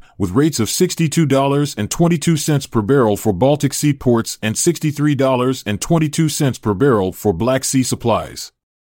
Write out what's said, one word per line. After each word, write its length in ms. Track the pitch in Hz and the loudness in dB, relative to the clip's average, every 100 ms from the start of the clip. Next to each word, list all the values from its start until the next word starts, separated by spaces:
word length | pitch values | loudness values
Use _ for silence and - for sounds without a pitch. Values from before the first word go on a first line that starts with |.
| - - | -16 -6
with 140 | 98 | -2
rates 280 | 101 160 151 | 2 2 0
of 120 | 214 | -2
sixty-two 560 | - 180 - 160 170 151 | 0 0 0 0 2 2
dollars 480 | 135 139 143 143 | 2 2 0 -2
and 160 | - 104 | -4 -6
twenty-two 480 | - 165 170 170 156 | 0 2 2 0 0
cents 280 | - 143 - | 0 -2 0
per 140 | 117 | -2
barrel 380 | 101 139 113 101 | 2 4 4 2
for 160 | 110 | 0
Baltic 400 | 90 131 147 139 | 0 2 2 0
Sea 180 | - 151 | 0 0
ports 460 | 135 - 117 113 - | 0 2 2 0 -6
and 160 | 110 110 | -4 -2
sixty-three 580 | 175 156 156 143 147 | 0 0 -2 0 0
dollars 480 | 135 135 127 127 127 - | 2 0 2 0 -2 -4
and 120 | 101 | -6
twenty-two 520 | - 165 156 156 156 | 0 0 0 0 -2
cents 280 | - 143 110 | 0 -2 -2
per 140 | 107 | -2
barrel 400 | 95 143 110 95 | 2 2 2 0
for 220 | - 104 | -2 -2
Black 300 | 87 117 131 | 0 0 0
Sea 180 | - 139 | 0 -2
supplies. 680 | 123 120 117 98 82 - - _ _ _ _ _ | 0 -2 0 -2 -4 -12 -16 _ _ _ _ _